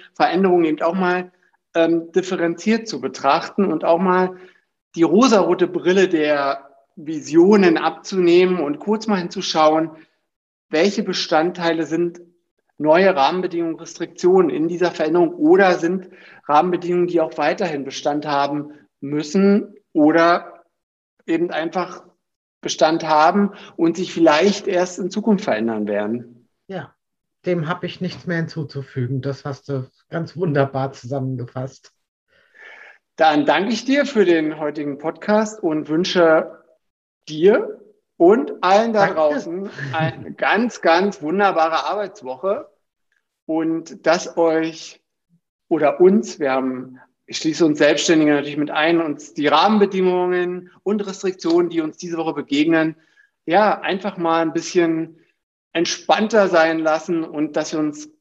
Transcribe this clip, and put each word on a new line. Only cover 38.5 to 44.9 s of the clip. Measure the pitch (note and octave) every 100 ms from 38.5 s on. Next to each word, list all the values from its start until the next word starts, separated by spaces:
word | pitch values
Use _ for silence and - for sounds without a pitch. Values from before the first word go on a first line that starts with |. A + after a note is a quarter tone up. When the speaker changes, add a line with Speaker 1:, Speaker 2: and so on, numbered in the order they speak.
| -
Speaker 1:
allen | F3+ G3 A#3
da | G#3+ G3
Speaker 2:
Danke. | D#3+
Speaker 1:
draußen | D3+ D3 E3 F3 G3 - C#3
eine | D#3+ D#3+ D#3+ F2
ganz, | - C#3 F#3 A#3+ -
ganz | F3 E3 G3+ F#3+
wunderbare | D3 F#3 G3+ E3 D#3+ D#3+
Arbeitswoche | C#3 F#3+ G3+ - B2+ C3 F#3+ A3+ D#4 _ _ _ _ _ _ _ -
und | D#3+ D#3+ E3 D#3+ C3 -
dass | F3 F3+ -
euch | E3 D#3+ D#3+ D#3+ -